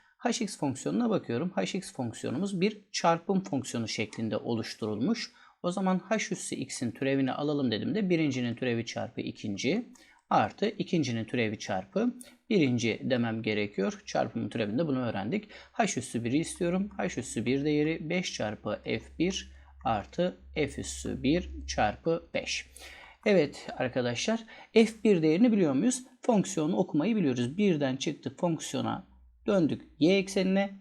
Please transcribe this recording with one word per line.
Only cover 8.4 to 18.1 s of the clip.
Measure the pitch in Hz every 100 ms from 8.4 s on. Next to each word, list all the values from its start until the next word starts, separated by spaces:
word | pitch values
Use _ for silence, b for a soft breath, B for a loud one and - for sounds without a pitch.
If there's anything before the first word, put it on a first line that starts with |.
| 120
türevi | 117 127 117 113
çarpı | 110 107 -
ikinci | - - 107 101 123 202 247 B B B _
artı | 160 104 - 202
ikincinin | - - 175 127 113
türevi | 107 123 110 107
çarpı | - 95 95 196 240 - B B _
birinci | 208 139 123 113 -
demem | - 123 117 110
gerekiyor. | 110 107 104 - 196 202 -
Çarpımın | 151 131 - 165
türevinde | 120 104 113 160
bunu | 131
öğrendik. | 120 101 101 202 - B B
H | - 214 -
üssü | - 120
biri | 117 143
istiyorum. | 165 - 175 185 202 -
H | 202 -
üssü | - 123 113
bir | 135
değeri | 147 151 151 165 156